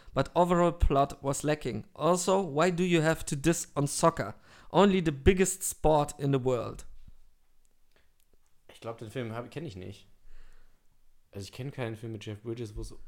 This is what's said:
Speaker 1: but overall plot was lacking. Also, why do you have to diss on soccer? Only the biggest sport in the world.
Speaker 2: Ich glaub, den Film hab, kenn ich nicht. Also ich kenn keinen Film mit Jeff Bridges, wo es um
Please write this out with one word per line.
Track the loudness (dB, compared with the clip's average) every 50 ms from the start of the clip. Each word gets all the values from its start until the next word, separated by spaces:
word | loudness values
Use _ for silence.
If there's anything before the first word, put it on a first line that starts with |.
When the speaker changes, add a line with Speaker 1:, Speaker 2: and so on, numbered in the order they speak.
| -14 -6
Speaker 1:
but | -2 -2 -2 2 4
overall | 2 4 4 4 4 4 2
plot | 2 2 2 4 4 4 2 2 -2 -6
was | -6 -4 -4 -2 -2
lacking. | -2 -2 -2 -4 -6 -8 -8 -10 -12 -8
Also, | -2 0 2 2 2 2 2 2 2
why | 0 0 0 2 2 2
do | 2 2
you | 2 2 4 4
have | 4 2 2 0 -2
to | -6 -4
diss | 0 2 2 2 2 -2 -6 -2
on | -2 -2
soccer? | 0 2 4 4 4 4 2 -6 -8 -10 -14 -20 -20 -20 -20 -8 0
Only | 4 6 6 6 6 4 2
the | 0
biggest | 0 2 4 4 6 6 4 0 -2 -4
sport | -6 -8 -4 0 2 4 4 4 2 0 -4 -4
in | 0 0
the | 0 2 2
world. | 2 0 0 -2 -6 -8 -10 -12 -12 -14 -14 -16 -18 -18 -20 -20 -20 _ _ _ _ _ _ _ _ _ _ _ _ _ _ _ _ _ _ _ _ _ _ _ _ _ -20 _ -20
Speaker 2:
Ich | -20 -14
glaub, | -12 -12 -12 -12
den | -12 -10
Film | -8 -8 -6 -6 -8
hab, | -10 -10 -10
kenn | -10 -12 -10
ich | -10 -12
nicht. | -12 -12 -14 -14 -16 -20 -20 -20 -20 -18 -16 -14 -14 -16 -16 -18 -20 -20 -20 -20 _ _ _ _ _ -20 -20 -20 -20 _ _
Also | -14 -14 -14
ich | -12
kenn | -12 -12 -12 -10
keinen | -8 -8 -8 -8 -8
Film | -10 -12 -12
mit | -12 -12 -12
Jeff | -12 -12 -12
Bridges, | -10 -10 -10 -10 -10 -10 -10
wo | -12
es | -12 -12
um | -12 -14 -14